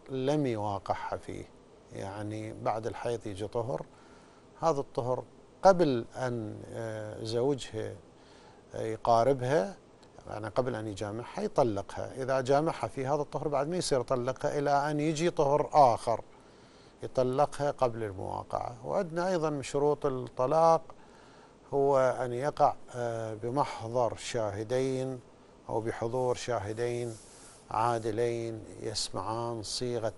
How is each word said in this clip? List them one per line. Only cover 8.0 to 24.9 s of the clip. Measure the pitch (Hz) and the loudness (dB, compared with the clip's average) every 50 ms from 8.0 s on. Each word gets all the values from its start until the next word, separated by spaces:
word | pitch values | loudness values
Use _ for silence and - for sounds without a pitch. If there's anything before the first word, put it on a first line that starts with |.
| - - - - - - - - - - - - - - - | -16 -20 -20 -20 -20 -20 -20 -20 -20 -20 -20 -20 -20 -12 -8
آه، | - | -6
يقاربها، | 113 110 110 - - 127 117 117 117 131 143 127 123 127 143 175 190 202 185 - - - - - - - - - - | -4 -4 -4 -2 4 6 6 6 8 6 4 2 2 2 2 2 2 0 -6 -14 -20 -20 -20 -20 -20 -20 -20 -20 -14
يعني | - 104 107 107 | -12 -10 -8 -8
قبل | 107 - 135 123 127 117 | -2 -2 0 0 0 -2
أن | 110 110 | -4 -6
يجامعها | 110 98 98 107 101 104 117 117 - - - | -6 -6 -6 -6 -6 -6 -8 -10 -8 -8 -6
يطلقها، | 214 208 - 160 135 113 101 98 98 - - 98 104 107 - 127 131 | -6 0 2 2 4 4 2 -2 -6 -6 -8 -8 -8 -8 -8 -6 -2
إذا | 123 131 135 | 0 0 0
جامعها | 131 123 139 143 160 165 - - 117 | 2 4 4 4 4 2 -2 -2 -4
في | 110 - 139 131 | -6 -4 -4 -2
هذا | 131 151 147 | -2 0 -2
الطهر | 143 - - 135 147 | -2 -4 -6 -6 -4
بعد | 156 143 135 143 | 0 0 0 0
ما | 156 180 | 0 -2
يصير | 175 - - 143 123 | -2 0 2 0 0
يطلقها | 117 - 135 123 120 127 127 - - 147 - 147 | 2 0 0 0 0 -2 -4 -2 -2 -2 0 0
إلى | 143 147 143 143 143 151 | 2 2 2 2 2 2
أن | 151 147 | 0 0
يجي | 147 160 156 147 170 170 | 0 0 0 2 0 0
طهر | - - 147 139 143 147 143 - - | 2 2 4 4 4 2 2 6 8
آخر | 151 139 120 107 104 - 120 113 - - - - - - - - - - - - - - - - - - | 10 10 10 8 4 2 0 -2 -2 -2 -12 -20 -20 -20 -20 -20 -20 -20 -20 -20 -20 -20 -20 -16 -12 -10
يطلقها | - - 131 127 127 127 143 147 - - - 143 147 | -2 0 2 2 2 4 2 2 2 2 -2 -2 -2
قبل | - - 131 123 107 113 110 | 2 2 0 0 0 -2 -4
المواقعة. | 104 92 95 101 98 - - - - - - - - - 117 - | -6 -6 -6 -6 -6 -6 -6 -6 -4 -4 -4 -4 -4 -8 -8 -6
وعندنا | 73 104 190 196 160 160 175 175 190 | -2 -2 -2 -2 -2 -2 -2 0 0
أيضا | 185 160 156 156 | 0 2 0 0
من | 151 139 120 | -2 -2 -6
شروط | - - 143 143 147 147 - - | -2 0 2 4 2 2 2 0
الطلاق | 143 131 127 123 123 - - 127 135 151 165 165 165 165 160 - - - - - - - - - - - - - - - - - - 143 | -2 -2 -2 -6 -8 -2 -2 0 2 4 6 6 6 6 4 2 -6 -18 -18 -20 -20 -20 -20 -20 -20 -20 -20 -20 -20 -20 -20 -10 -2 0
هو | 139 139 139 139 | 2 4 6 6
أن | 131 131 127 117 113 127 123 120 | 6 6 4 2 0 -2 -4 -2
يقع، | 123 139 147 - - 147 127 - - - - - | -2 -2 -2 2 4 4 4 4 0 -12 -10 -6
آه، | 120 120 117 113 113 113 110 110 | -4 -4 -4 -2 -4 -4 -6 -6
بمحضر | 104 117 120 127 147 131 - - - 113 113 120 127 120 107 98 | -6 -6 -2 0 0 0 0 -2 -8 -8 -2 0 2 2 2 0
شاهدين | - - - - 120 110 104 101 104 110 107 127 127 131 135 | -4 -8 -6 -2 -2 -2 -2 -2 -4 -4 0 0 0 0 0